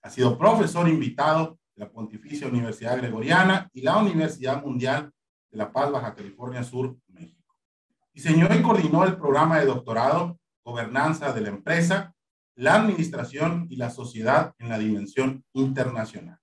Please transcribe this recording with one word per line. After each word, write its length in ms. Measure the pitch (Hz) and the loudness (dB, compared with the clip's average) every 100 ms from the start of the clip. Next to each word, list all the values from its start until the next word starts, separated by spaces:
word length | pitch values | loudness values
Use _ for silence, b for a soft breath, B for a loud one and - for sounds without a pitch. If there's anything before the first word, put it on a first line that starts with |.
Ha 80 | - | -12
sido 260 | 127 123 120 | 0 0 4
profesor 520 | 208 220 165 175 170 | 4 4 2 2 2
invitado 680 | 151 123 127 147 160 160 - _ | 2 0 0 0 2 -2 -8 _
de 100 | - | -18
la 60 | 104 | -18
Pontificia 580 | 113 107 107 151 147 135 | -12 -14 -14 -12 -10 -4
Universidad 480 | 123 117 - 117 127 | -4 -4 -8 -6 -4
Gregoriana 760 | 120 110 127 180 190 190 - | -4 -6 0 4 4 2 -4
y 100 | 127 | -4
la 160 | 147 196 | 0 2
Universidad 640 | 208 160 156 - 131 143 | 2 0 -2 -4 -4 -4
Mundial 500 | 143 123 127 147 147 _ _ _ _ | -4 -4 -2 -2 -6 _ _ _ _
de 80 | 107 | -8
La 140 | 104 | -6
Paz, 180 | 131 143 | -2 -2
Baja 220 | 135 120 | -2 -6
California 500 | - 98 - 123 123 | -12 -18 -14 -12 -10
Sur, 320 | 120 123 127 - _ | -8 -6 -6 -8 _
México. 480 | 170 170 _ _ _ _ _ _ _ _ | _ -20 _ _ _ _ _ _ _ _
Diseñó 360 | 147 160 160 170 | -6 2 6 6
y 80 | 214 | 6
coordinó 420 | - - 156 156 | 4 4 4 4
el 120 | 185 - | 4 2
programa 440 | 147 139 160 156 | 0 4 4 4
de 60 | 135 | 2
doctorado 720 | 123 - 226 135 165 170 - _ _ | 0 -4 0 2 2 -2 -8 _ _
Gobernanza 680 | 123 120 113 131 156 156 143 | -12 -10 -6 -2 0 -2 -4
de 80 | 110 | -4
la 80 | 104 | -6
Empresa, 640 | 101 - 170 170 190 - _ _ _ _ - | -6 -2 2 2 2 -2 _ _ _ _ -2
la 180 | 135 | 4
Administración 920 | 208 220 170 170 - 123 147 165 170 170 | 4 4 0 -2 -4 -10 -4 -2 -2 -6
y 60 | 123 | -8
la 140 | 120 | -8
Sociedad 640 | 131 123 113 113 147 165 _ | -8 -12 -6 0 2 0 _
en 100 | 117 | -8
la 100 | 110 | -4
Dimensión 680 | 107 104 98 - 131 131 _ | -2 -4 -4 -2 -2 -4 _
Internacional. 840 | 131 135 135 127 113 110 104 85 - | -2 -2 0 -4 -4 -8 -12 -18 -20